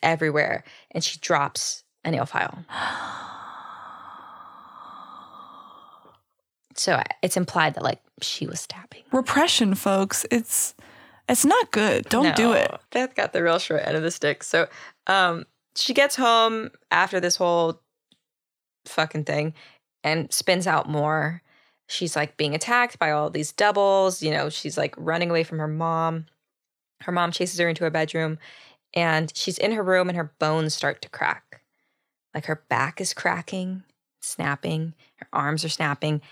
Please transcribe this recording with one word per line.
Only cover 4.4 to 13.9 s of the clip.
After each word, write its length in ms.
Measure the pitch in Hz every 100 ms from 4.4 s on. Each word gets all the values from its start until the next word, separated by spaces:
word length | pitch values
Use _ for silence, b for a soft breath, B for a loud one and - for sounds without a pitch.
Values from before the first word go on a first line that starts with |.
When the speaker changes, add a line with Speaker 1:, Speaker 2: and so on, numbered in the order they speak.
| B B B B B B B B B B B B B B B B B _ _ _ _ _ _ -
Speaker 1:
So 260 | - 139 - -
it's 160 | 185 180
implied 360 | 175 175 156 -
that, 80 |
like, 180 | 127 - _ -
she 260 | - - -
was 140 | -
stabbing. 420 | - - - - -
Speaker 2:
Repression, 640 | 262 254 277 339 - 208 196
folks. 500 | 202 196 196 - -
It's, 420 | 240 - - - - b b b b -
it's 180 | 247 285
not 260 | 466 -
good. 340 | 214 214 104 -
Don't 300 | 220 170 -
do 80 | 233
Speaker 1:
No. 40 |
Speaker 2:
it. 180 | 220 - - _
Speaker 1:
Beth 220 | 247 254
got 200 | - 196
the 100 | 180
real 160 | 170 170
short 240 | - 156
end 120 | -